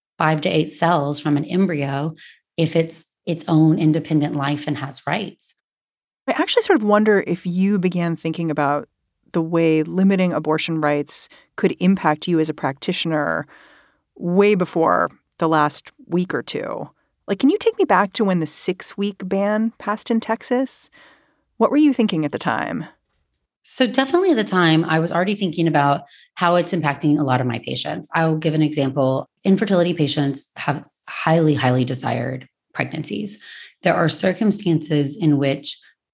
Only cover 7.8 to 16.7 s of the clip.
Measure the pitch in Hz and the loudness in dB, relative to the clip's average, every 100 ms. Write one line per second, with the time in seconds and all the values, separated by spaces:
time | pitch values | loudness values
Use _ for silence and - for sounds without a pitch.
7.8 | 180 180 170 160 165 160 165 147 143 143 | 0 -2 -2 -2 -4 -4 -4 0 0 -2
8.8 | - _ _ _ _ 175 165 170 165 156 | -6 _ _ _ _ -4 0 2 4 2
9.8 | 160 175 196 190 185 156 156 156 - 160 | 0 2 4 4 2 0 -2 -2 0 0
10.8 | 147 147 143 - - - _ - 196 - | 0 0 -2 -8 -10 -16 _ -2 -2 2
11.8 | 180 190 165 151 - 165 156 147 135 139 | 2 2 2 0 0 0 0 -2 -6 -4
12.8 | - 180 165 156 143 80 - - - _ | -6 -4 -2 -2 -2 -4 -6 -18 -20 _
13.8 | _ _ _ - 175 180 208 202 175 170 | _ _ _ -10 -2 2 4 2 0 2
14.8 | 165 175 - - _ _ 165 156 147 - | 2 4 0 -4 _ _ 0 2 2 -2
15.8 | - _ - 175 180 135 - - - | -12 _ -6 -4 -2 -4 -6 -8 -6